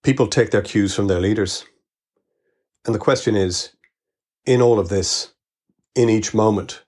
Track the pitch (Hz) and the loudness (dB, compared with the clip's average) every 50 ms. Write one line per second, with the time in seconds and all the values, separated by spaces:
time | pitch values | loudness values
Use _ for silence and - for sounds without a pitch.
0 | - 139 131 - 120 101 - 135 113 101 - 104 98 - - 110 101 95 - - | 0 0 0 0 0 0 2 0 0 2 0 -2 -2 -2 0 0 0 0 0 -2
1 | 101 101 95 87 92 101 107 107 98 90 - - - _ _ _ _ _ _ _ | -2 0 0 0 0 0 0 0 -2 -4 -6 -10 -12 _ _ _ _ _ _ _
2 | _ _ _ _ _ _ _ _ _ _ _ _ _ _ _ _ _ - 113 101 | _ _ _ _ _ _ _ _ _ _ _ _ _ _ _ _ _ -6 -6 -2
3 | - - 135 120 - 120 107 101 95 92 90 - - - _ _ _ _ _ _ | 0 0 0 0 0 0 0 0 0 0 -2 -6 -8 -12 _ _ _ _ _ _
4 | _ _ _ _ _ _ _ _ _ - 127 123 123 120 117 107 92 87 101 95 | _ _ _ _ _ _ _ _ _ 0 2 4 4 4 4 2 0 0 -2 -2
5 | 90 - - - - - _ _ _ _ _ _ _ _ _ _ _ _ _ 127 | -2 -2 -6 -6 -8 -12 _ _ _ _ _ _ _ _ _ _ _ _ _ 0
6 | 120 113 110 110 101 - - 110 107 110 104 98 85 - - - _ | 2 4 2 0 0 -2 0 2 2 2 2 0 -4 -8 -16 -20 _